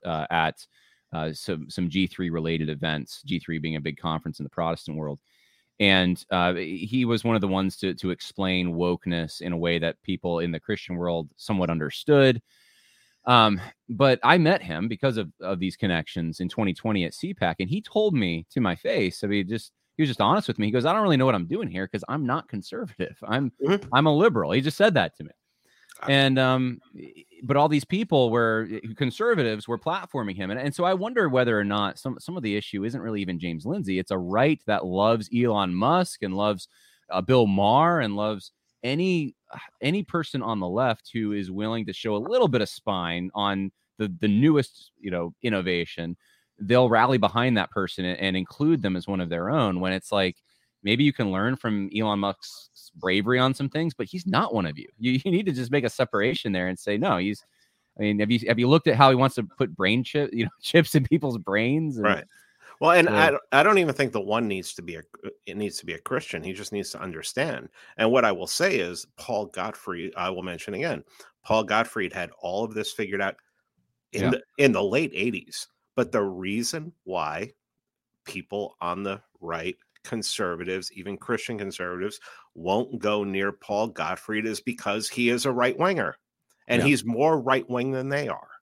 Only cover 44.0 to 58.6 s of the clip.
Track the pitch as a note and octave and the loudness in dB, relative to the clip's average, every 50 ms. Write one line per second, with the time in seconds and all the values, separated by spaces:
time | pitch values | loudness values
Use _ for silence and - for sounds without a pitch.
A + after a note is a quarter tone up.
44 | A2 G2+ F2+ E2 A2 G#2+ G2+ G#2+ C3+ D#3+ D3+ C#3+ C3 - _ - - - _ _ | -6 -6 -4 -2 2 2 4 6 6 6 6 4 2 0 _ -20 -20 -20 _ _
45 | - G2 F2+ F2 E2+ F2 - _ - A#2+ G#2+ F#2+ F2 F#2 F2+ F2 E2+ - - - | -8 -4 -4 -4 -4 -4 -8 _ -2 -2 0 0 0 0 0 0 -2 -4 -6 -8
46 | E2+ E2+ F2 - _ _ _ _ _ _ _ _ G#2 F#2+ A#2+ B2 B2+ A#2+ A#2 A2 | -8 -8 -8 -10 _ _ _ _ _ _ _ _ 0 4 6 6 6 6 6 4
47 | A#2 B2 C3+ A#2 G2 G2+ - A#2 A#2+ B2+ A#2+ G#2 E2+ - - G#2 F#2+ F2 - - | 6 4 4 4 2 2 2 2 2 2 2 2 0 0 -2 -4 -4 -4 -4 -4
48 | F#2 F2+ F2+ - G2 F#2+ F#2 F#2+ F#2 - - - D3 D#3 E3 C3 G2 G2 F#2 F2+ | -4 -4 -4 -2 -2 0 0 -2 -4 -6 -4 -2 2 2 2 2 2 -2 -2 -2
49 | E2+ - G2 F#2 F2+ E2 E2+ E2+ F2 G#2 C#3+ D#3+ A#2+ G2+ F#2 F2+ F#2 F#2 F#2 F#2+ | -2 -4 -4 -2 -2 -2 -2 -4 -2 0 0 2 2 2 0 0 0 -2 -2 -2
50 | - - G#2 G2+ F#2+ F#2 F2 - _ _ _ _ _ _ _ _ - G2+ A2+ B2 | -4 -2 0 2 2 2 0 -6 _ _ _ _ _ _ _ _ 0 0 2 4
51 | D3 D3 C3+ - A#2 G2+ F#2 F#2+ G2+ B2 C3 - - A#2 G#2 G2+ G2 G2 - G#2+ | 4 2 4 2 -2 0 0 0 0 0 -2 -2 -2 -2 -2 -2 -4 -4 -4 -2
52 | A2 G#2+ G#2 G2+ G2+ G2+ G2 - - - - - - _ _ - - - _ D#2+ | 0 0 0 0 0 0 -2 -4 -10 -18 -18 -18 -20 _ _ -20 -20 -20 _ -4
53 | - F#2 F#2 G2+ G2 A2+ B2+ B2+ B2+ C3 C3 - C#3 C3+ - D3+ E3 E3 - - | 0 2 2 2 4 2 4 4 4 2 2 0 -4 -4 -2 -2 -2 -2 -4 -6
54 | A2 - - F#3 - F#2+ F#2+ C#3 A3 - A#2 G#2+ F2+ D#2 D2 D2 - - _ _ | -8 -8 -8 -6 -4 0 0 0 0 0 0 -2 -2 -2 -4 -8 -14 -18 _ _
55 | A2+ B2+ B2+ C3+ - G3 E3+ F#3+ G#3+ F#3+ C#3+ B2+ B2+ A#2 C3+ C#3+ B2 A#2 - - | 0 0 0 2 2 2 0 2 2 0 -2 -2 -2 0 0 2 2 0 0 0
56 | B2+ - - G2+ G2+ B2+ E3 - - A#2 F#2+ F#2 F2+ F#2 F#2 - - G#2 G#2 G#2 | -2 0 2 2 2 2 0 0 -2 -2 0 0 0 -2 -4 -4 -2 -2 0 0
57 | D#3+ G3 A2+ F2+ F#2 G2+ G#2 - _ _ _ _ _ _ _ _ _ _ _ - | 2 2 2 2 0 -2 -2 -4 _ _ _ _ _ _ _ _ _ _ _ -2
58 | G#2 G#2 G#2 G#2 G#2+ G#2 A#2+ A2+ - - A#2+ A2+ | 0 0 2 2 2 2 2 2 2 2 2 4